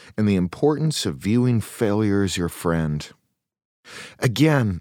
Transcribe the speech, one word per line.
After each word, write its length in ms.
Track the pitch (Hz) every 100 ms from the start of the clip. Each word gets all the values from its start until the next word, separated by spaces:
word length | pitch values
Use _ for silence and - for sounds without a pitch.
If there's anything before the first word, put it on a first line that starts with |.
| - -
and 100 | 104
the 120 | 95
importance 680 | 87 - 143 151 156 - 101
of 120 | 69
viewing 420 | 92 117 123 117
failure 640 | - - 110 104 107 101
as 140 | 98 -
your 100 | 85
friend. 600 | - 87 82 78 76 - - _ _ _ _ _ _ - - - -
Again, 600 | 127 110 156 143 110 85